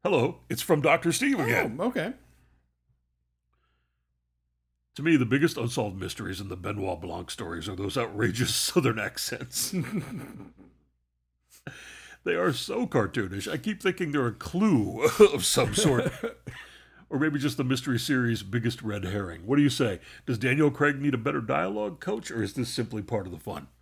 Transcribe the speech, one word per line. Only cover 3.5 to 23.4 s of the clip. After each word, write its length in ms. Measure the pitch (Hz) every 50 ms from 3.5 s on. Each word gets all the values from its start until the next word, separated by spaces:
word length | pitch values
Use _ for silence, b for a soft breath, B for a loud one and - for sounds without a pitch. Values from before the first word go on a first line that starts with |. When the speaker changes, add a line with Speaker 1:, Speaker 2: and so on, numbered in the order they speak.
| _ _ _ _ _ _ _ _ _ _ _ _ _ _ _ _ _ _ _ _ _ _ _ _ _ _ _ _ _
Speaker 1:
To 80 | - 143
me, 120 | 165 165
the 100 | 139 127
biggest 320 | 107 123 143 151 165 -
unsolved 400 | 139 117 120 - 135 113 101 92 95
mysteries 400 | 92 90 - - 107 90 92 90
in 80 | 101 95
the 80 | 95
Benoit 420 | 90 87 101 104 104 95 95 87 82
Blanc 300 | 87 87 87 90 90 -
stories 380 | - - 104 85 85 85 80 104
are 60 | 95
those 220 | 90 101 98 -
outrageous 560 | 131 117 - - 104 120 110 90 113 123 - -
<laughs> 0 |
Southern 440 | - - - - 180 139 127 113 110
accents. 720 | 101 98 - - - - - - 127 - - - - - - 180
<laughs> 60 | 131 - 208 190 - - - 131 - - - - - - - - - - _ _ _ _ _ _ _ _ _ _ _ _ _ _ _ _ - - _ B B B B B B B B B B B _
They 100 | - -
are 180 | 170 180 180 131
so 340 | 123 - - 196 226 247
cartoonish. 640 | - - 135 104 90 - 123 101 90 95 98 98 110
I 60 | 151
keep 240 | 147 - 214 208 - -
thinking 300 | 190 180 - 185 151 143
they're 140 | 147 127
a 40 | 120
clue 720 | 104 - - - - 175 214 220 175 120 104 92 - 110 135
<laughs> 160 | 151 - - 143 135 147
of 100 | 139 92
some 300 | - - - 123 110 104
sort. 340 | - - 156 131 117 - 131 -
Speaker 2:
<laughs> 60 | - - 233 - - _ B B B B B B B B B B B B _
Speaker 1:
Or 100 | 160 131
maybe 180 | 151 156 143
just 200 | 143 131 147 123
the 60 | - 135
mystery 340 | 127 131 123 - 143 127 117
series' 420 | - - 143 127 123 117 117 107 98
biggest 380 | 95 101 120 113 123 110 -
red 220 | 113 107 104 104 95
herring. 420 | 90 98 101 98 87 82 78 87
What 120 | 107 135
do 40 | 147
you 80 | 147 139
say? 300 | 123 - 135 110 95 87 B B B B B
Does 140 | - 123 104
Daniel 320 | 120 127 131 147 156 147
Craig 280 | - - 147 147 143 135
need 140 | 139 147 135
a 40 |
better 240 | 120 110 143 143 147
dialogue 580 | 113 104 135 147 170 190 208 214 214 208 170 147
coach, 320 | - 185 208 226 - -
or 100 | - 113
is 120 | 104 98 -
this 160 | 123 123 120
simply 320 | - - 117 117 - 107 95
part 240 | - 123 104 95
of 40 | 92 87
the 40 |
fun? 300 | 80